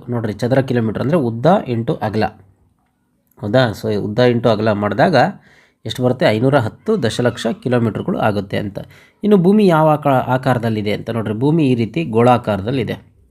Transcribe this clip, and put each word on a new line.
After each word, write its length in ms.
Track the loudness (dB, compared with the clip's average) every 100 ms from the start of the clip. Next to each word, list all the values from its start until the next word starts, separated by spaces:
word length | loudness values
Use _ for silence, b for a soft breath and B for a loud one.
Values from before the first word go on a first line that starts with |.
| -6
ನೋಡ್ರಿ, 240 | -6 -4
ಚದರ 280 | -4 0 0
ಕಿಲೋಮೀಟ್ರ್ 400 | 2 0 -2 -2
ಅಂದರೆ 160 | 0 0
ಉದ್ದ 280 | 0 0 2 2 0
ಇಂಟು 280 | -4 -4 -4
ಅಗಲ. 280 | -4 -2 -4 -6 _ _ _ _ _ _ _ _ _ -12
ಹೌದಾ? 300 | -2 0 0
So 240 | -2 -4 -4
ಉದ್ದ 240 | -2 2
ಇಂಟು 300 | 2 4 2
ಅಗಲ 220 | 2 0
ಮಾಡಿದಾಗ 440 | 0 0 2 2 4 2 -2 b b b _ -12
ಎಷ್ಟು 180 | -2
ಬರುತ್ತೆ? 220 | -2 2 0
ಐನೂರ 320 | 2 2 2
ಹತ್ತು 460 | 0 -4 -4 -2
ದಶಲಕ್ಷ 440 | -2 0 -2 -2 -6 -6
ಕಿಲೋಮೀಟರ್‌ಗಳು 540 | -2 0 0 -2 -4 -2
ಆಗುತ್ತೆ 400 | -2 -2 -4 -6
ಅಂತ. 220 | -8 -10 -16 b b _
ಇನ್ನು 140 | 2 4
ಭೂಮಿ 300 | 4 4 4
ಯಾವ 220 | 4 4
ಆಕ-, 180 | 2 2
ಆಕಾರದಲ್ಲಿದೆ 840 | 0 0 0 0 0 0 -2 -2
ಅಂತ 160 | -4 -4
ನೋಡ್ರಿ. 240 | -6 -4
ಭೂಮಿ 300 | -2 0 2 2
ಈ 60 | 0
ರೀತಿ 300 | -2 -4 -2
ಗೋಳಾಕಾರದಲ್ಲಿದೆ 1120 | 2 4 4 0 -4 -2 -4 -4 -8 -14 _ _